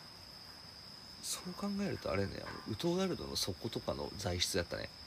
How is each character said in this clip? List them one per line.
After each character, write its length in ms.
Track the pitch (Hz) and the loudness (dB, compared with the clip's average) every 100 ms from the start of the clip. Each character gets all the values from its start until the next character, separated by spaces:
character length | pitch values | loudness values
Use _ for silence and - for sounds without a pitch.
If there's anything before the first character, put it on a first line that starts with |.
| - - - - - - - - - - - - | -14 -16 -14 -14 -14 -14 -14 -14 -14 -14 -12 -8
そ 160 | - - 185 | -4 -4 -4
う 60 | |
考 160 | 175 202 196 | -2 0 2
え 80 | 190 | 2
る 80 | - | 2
と 140 | - | 4
あ 40 | 98 | 4
れ 100 | 92 | 4
ね、 60 | - | 0
あ 20 | - - - | -4 -6 -4
の、 40 | |
ウ 20 | 110 | 2
ト 200 | 170 180 | 4 4
ガ 100 | 190 | 4
ル 100 | - | 2
ド 120 | 69 | 0
の 80 | 69 | 0
底 340 | - 92 113 | 0 0 -2
と 100 | 120 | 0
か 140 | - | 0
の 180 | 69 71 92 | 0 -2 0
材 240 | 92 90 | 2 4
質 160 | - 92 | 4 4
や 60 | |
っ 20 | - | 2
た 120 | 53 | -2
ね。 120 | - - | -4 -8